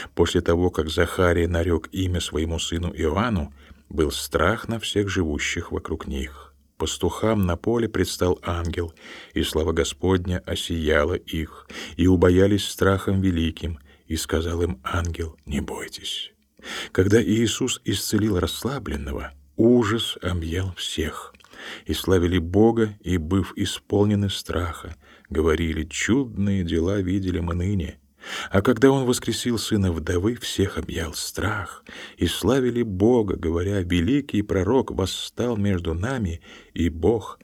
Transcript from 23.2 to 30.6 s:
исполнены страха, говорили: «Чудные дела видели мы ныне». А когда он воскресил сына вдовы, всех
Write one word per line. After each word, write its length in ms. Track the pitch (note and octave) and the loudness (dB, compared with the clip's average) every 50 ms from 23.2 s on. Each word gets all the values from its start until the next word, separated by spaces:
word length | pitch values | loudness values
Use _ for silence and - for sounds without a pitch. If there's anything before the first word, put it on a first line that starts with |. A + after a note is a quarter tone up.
| D#2 D#2+ F#2+ G2 F2+ - - | 0 0 0 0 0 0 -2
исполнены 720 | - G2+ F#2+ - - - - G#2 G2+ G#2 G#2 G#2 G2+ G2+ G2 | -4 -4 -4 -4 -8 -4 0 2 4 4 4 4 2 0 0
страха, 680 | - - - - - E2 F2 E2+ E2 - - E2 D#2+ - _ - - - _ - | -2 -4 -6 -4 -4 -2 -2 -4 -6 -8 -12 -14 -16 -16 _ -20 -20 -20 _ -4
говорили: 540 | - D#2+ D#2 D#2+ D#2 E2 E2+ D#2+ - D#2+ D#2 | -2 2 2 4 2 2 2 -2 -2 -4 -4
«Чудные 800 | D#2+ - - - - G#2+ C#3 C#3 A#2 G#2 G2 G2+ G2+ G2 G2 F2 | -6 -6 -4 0 2 2 2 0 -2 -2 -2 0 2 2 0 0
дела 360 | E2+ E2+ E2 D#2+ F#2 G2+ G#2 | 0 0 0 2 0 0 0
видели 380 | F#2 F2+ F#2 G2+ F#2+ F#2 F2 F2+ | 0 0 0 0 0 -2 -2 -2
мы 160 | E2+ E2+ E2+ | -2 -2 -2
ныне». 460 | F2+ F2 G2 G#2 F#2+ D#2 D2+ - - _ _ _ _ - - - - - - | 0 0 0 0 0 -2 -4 -6 -12 _ _ _ _ -14 -12 -10 -10 -6 0
А 100 | - G2 | 0 2
когда 300 | G2 - A#2+ A2 B2 C3+ | 4 4 4 6 6 6
он 160 | C3+ C#3 C3 | 6 6 2
воскресил 500 | A#2+ B2 B2 - - A2 - - B2 A#2+ | 2 0 0 -2 -4 -4 -2 -2 -2 -2
сына 360 | G#2 - - A2 G#2 G2 F#2 E2 | -2 0 0 2 2 2 2 0
вдовы, 420 | D#2+ D#2 F2+ F2+ F2+ F#2 A2+ B2 | 0 -2 -2 0 0 0 0 -2
всех 440 | B2 - - - - | -2 -6 -4 -2 0